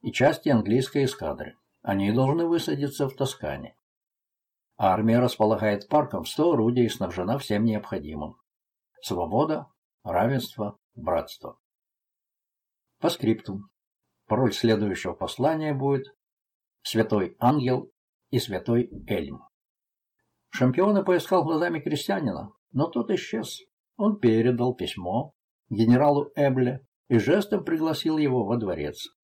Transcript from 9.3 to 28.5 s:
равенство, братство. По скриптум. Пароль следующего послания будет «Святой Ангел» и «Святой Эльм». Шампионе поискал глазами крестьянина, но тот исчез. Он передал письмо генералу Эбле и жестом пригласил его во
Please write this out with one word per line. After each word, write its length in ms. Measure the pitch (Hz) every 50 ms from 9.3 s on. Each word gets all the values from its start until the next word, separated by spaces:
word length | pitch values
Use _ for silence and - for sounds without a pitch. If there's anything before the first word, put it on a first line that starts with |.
| - - 151 156 156 - - _ _ _ _ _ _ _ _
равенство, 720 | - 85 90 - 127 139 131 - - - - 107 104 - _ _ _ _
братство. 600 | - - - 90 82 - - - _ - - - _ _ _ _ _ _ _ _ _ _ _ _ _ _ _ _ _ _ _ _ _ _ _ _ _ _ _ _ _
По 100 | - 170
скриптум. 600 | - - - 110 110 - - - 95 101 104 _ _ _ _ _ _ _ _ _ _ _ _ _
Пароль 260 | 107 117 131 117 -
следующего 600 | - - 117 110 101 107 101 92 87 - - -
послания 600 | - 95 - - - 123 151 160 160 156 151 147
будет 400 | 135 135 139 139 135 135 - _ _ _ _ _ _ _ _ _ _ _ _ _ _
«Святой 540 | _ - - 110 110 - - 104 95 87 - _
Ангел» 520 | - - 151 151 127 123 127 - - - _ _ _ _ _ _ _ _
и 100 | - 123
«Святой 500 | - - 98 92 - - 117 120 123 - - - - -
Эльм». 340 | 104 92 76 69 69 - - _ _ _ _ _ _ _ _ _ _ _ _ _ _ _ _ _ _ _ _ _
Шампионе 540 | - - 131 127 127 165 185 208 208 196 -
поискал 400 | - 180 175 - - 190 180 151
глазами 360 | 160 165 156 170 175 165 156
крестьянина, 720 | - - 151 143 - - 196 190 160 117 92 - - - _ _ _ _
но 160 | - 127 151 -
тот 220 | - 247 226 -
исчез. 500 | 208 - - - - 220 - - - - - _ _ _ _ _ _
Он 240 | - 208 214 208 208
передал 560 | - 120 110 110 113 123 127 117 123 127 123
письмо 580 | - - - - - 90 90 95 120 143 - _ _ _ _ _ _ _ _
генералу 640 | 107 101 113 113 123 127 147 147 143 143 147 - _
Эбле 500 | - 147 139 131 127 127 123 120 135 _ _ _ _ _ _
и 100 | 120 113
жестом 460 | 101 120 160 208 196 - 214 196 156
пригласил 540 | - 165 160 156 160 156 - - 160 156 156
его 280 | 151 139 127 131 147
во 120 | 147